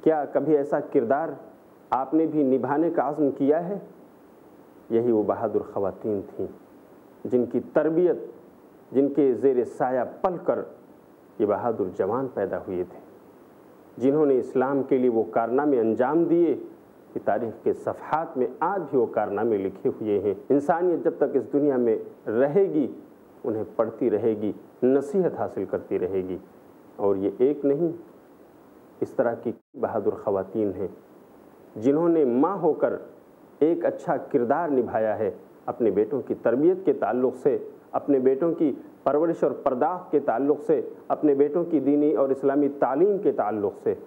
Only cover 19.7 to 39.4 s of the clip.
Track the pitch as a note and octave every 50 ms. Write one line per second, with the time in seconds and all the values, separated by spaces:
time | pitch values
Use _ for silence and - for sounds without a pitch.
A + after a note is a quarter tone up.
19.7 | F#2+ - - C3+ - - A2+ G#2+ G2+ G2+ F#2 G#2 F#2+ - - - B2+ C#3+ C#3+ -
20.7 | F3 E3+ F#3 F3+ E3 C#3 B2+ E3 D#3+ - D3 - - C3 A2+ - - C#3 D3 D3
21.7 | C3+ B2 B2 A2+ A2 F#2+ - - - - - - G#2+ A#2 C3+ D3 D3 G3 G3 F3+
22.7 | D3+ D3+ C3 - - - - - - - - - - - - C#3 G#2+ A2 G#2 -
23.7 | - - A2+ A2 - - C3 A#2 G2+ G#2 A2 A2+ A2 G#2 G#2+ G#2 - - - -
24.7 | - - - B2+ C3+ C#3 C#3 - - G3 F3 D#3 - - G#2+ G2 - A2+ F#2+ -
25.7 | - F#2 - - F#2+ F#2+ F2+ F2+ F#2+ F#2+ F2+ F#2 F2+ E2 - - - - - -
26.7 | - - - - - - G#2 G2+ G2 F#2+ G2 G2 G2 - B2 C#3 D3 - - C#3
27.7 | C#3 D3 E3+ E3 E3+ - - - - - - - - - - - - - - -
28.7 | - - - - - - C3 - - - A#2+ A#2 A2+ A#2 - A#2+ G#2 - _ _
29.7 | _ C3+ A2+ G2 G2 G#2 G2+ G#2 G2 - - A2 G2+ F#2+ F#2 - - A2+ G#2+ G2+
30.7 | F#2 F#2 G2 F2 - - - - - - - - - - - - - - - -
31.7 | - G#2+ G#2+ C3+ C#3+ D#3 E3+ E3+ E3+ E3 D3 B2 A#2 B2+ D3+ F3 G3+ F#3+ D#3+ D#3+
32.7 | C#3 - C#3+ A#2+ G#2 - - - - - - - - - - - - - D3 D#3+
33.7 | E3+ E3 - C3+ C#3 - - F3+ D3+ B2 - - - A#2 A#2+ A2+ C#3 D#3 F3 D#3
34.7 | C#3+ B2+ A2+ G#2 A2 A2+ A2 A2 G#2 G#2 A2 F#2+ F2+ - - - - - - -
35.7 | - - A#2+ G#2+ F#2 G2+ G#2+ - D3 B2+ A2 - G#2+ - - A#2+ A#2 B2+ D3+ F3+
36.7 | F#3 F3+ - D#3 C3+ - G#2 G2 A2+ B2+ B2+ B2 - - - D3 B2+ C#3 - -
37.7 | - - - - - C3+ - D3 C#3+ C3 B2 C3 C3+ C3 E3+ E3+ D#3+ - E3 C#3+
38.7 | - - - - - - - C3+ C#3 D3 E3 E3+ E3 -